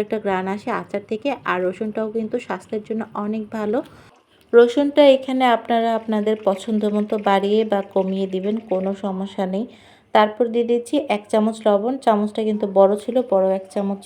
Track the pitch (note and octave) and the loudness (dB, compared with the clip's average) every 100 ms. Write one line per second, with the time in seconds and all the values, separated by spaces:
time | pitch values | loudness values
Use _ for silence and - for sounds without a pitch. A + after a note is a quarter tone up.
0 | G#3 A3 G3+ F#3 F#3+ G3+ A#3+ F#3+ F3+ G3+ | -2 -4 -2 -2 -2 -6 -6 -6 -6 -8
1 | G3+ A3 C#4+ B3+ F#3 F3+ F3+ F#3 G#3+ G#3+ | -6 -6 -4 -4 -4 -2 -2 -4 -6 -4
2 | A3 A3+ A3 B3 - F#3 - A3 G#3+ A3 | -4 -4 -4 -6 -6 -10 -8 -10 -6 -8
3 | A3 G#3 G#3 A3 G#3+ A3 G#3+ A#3+ - - | -6 -6 -6 -6 -6 -6 -4 -4 -6 -16
4 | - _ _ _ - A#3 A#3+ C4 C#4+ D4 | -20 _ _ _ 2 4 6 4 0 6
5 | C#4+ C4+ C4 C4 B3+ A3+ A#3 A#3 A#3 A3 | 6 6 2 0 2 2 0 0 0 -2
6 | A3+ G#3+ G#3 G#3+ G#3 G3 - G#3+ G#3+ G#3 | -2 -2 0 0 0 -2 -2 -2 0 -2
7 | G#3 G#3+ G#3 G3 G3+ G#3+ G#3+ G3+ G3 G3 | -2 -2 2 2 2 0 2 -2 -2 -2
8 | F#3+ F#3+ F#3+ F#3 G3 A3 A3 F#3 F#3+ G3 | 0 -2 -2 -2 -2 -4 -2 -4 -2 -4
9 | G3+ F#3+ G3 - F#3 F#3+ B3 - - _ | -6 -6 -8 -6 -4 -4 -6 -12 -20 _
10 | _ A3 G#3+ G#3+ A#3+ A3+ A#3 A#3+ A#3+ D4 | _ 4 4 2 0 0 0 0 0 -2
11 | D4+ G#3 G#3 A3 G#3+ A3 G#3+ G3+ A3+ C4+ | 0 -4 0 0 0 0 2 2 0 -2
12 | A#3+ G#3+ G#3 G#3+ A3 G#3+ G#3 G3 G3 G#3 | 2 2 0 -2 -2 -2 0 6 6 4
13 | - B3 B3 F#3+ F#3+ F#3+ F#3+ G3+ G3 G3 | -2 -2 0 2 2 0 -4 -6 -4 -6